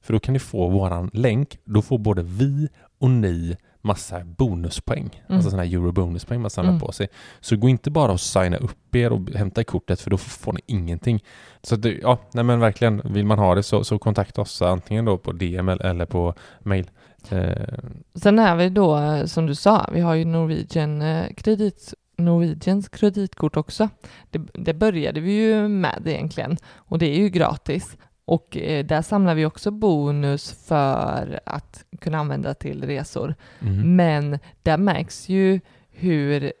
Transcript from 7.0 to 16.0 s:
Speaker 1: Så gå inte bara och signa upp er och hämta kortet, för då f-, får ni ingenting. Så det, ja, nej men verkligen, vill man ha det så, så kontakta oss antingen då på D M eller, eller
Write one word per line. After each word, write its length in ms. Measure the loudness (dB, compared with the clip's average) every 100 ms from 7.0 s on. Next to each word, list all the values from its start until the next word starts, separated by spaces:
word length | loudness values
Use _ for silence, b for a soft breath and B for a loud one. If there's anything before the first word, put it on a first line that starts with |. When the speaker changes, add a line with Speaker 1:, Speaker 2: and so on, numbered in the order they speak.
| -8 B B B
Speaker 1:
Så 160 | -2 2
gå 120 | 4
inte 220 | 2 0
bara 220 | 2 2
och 80 | 2
signa 360 | 0 2 2 0
upp 380 | -4 -8 _ 0
er 160 | 2
och 180 | 0 -2
hämta 340 | -4 -2 -2
kortet, 360 | -2 -4 -2 -4
för 100 | 0
då 40 | -2
f-, 220 | -2 -10
får 120 | -8
ni 80 | -8 -4
ingenting. 580 | -4 -2 -2 0 0 B B B B
Så 140 | -4 -2
det, 160 | 0 0
ja, 160 | 2 2 0
nej 120 | 0
men 160 | 2 4
verkligen, 420 | 2 4 0 0
vill 220 | 0 0 2
man 120 | 4
ha 160 | 4
det 80 | 4
så, 220 | 2 0
så 140 | 0 0
kontakta 420 | 0 0 -2 -4
oss 220 | -6 0
antingen 420 | 0 0 -2 -2
då 140 | 0 0
på 140 | -2
D 240 | -4 -4 -2
M 120 | -2
eller, 160 | 0
eller 220 | -2 -2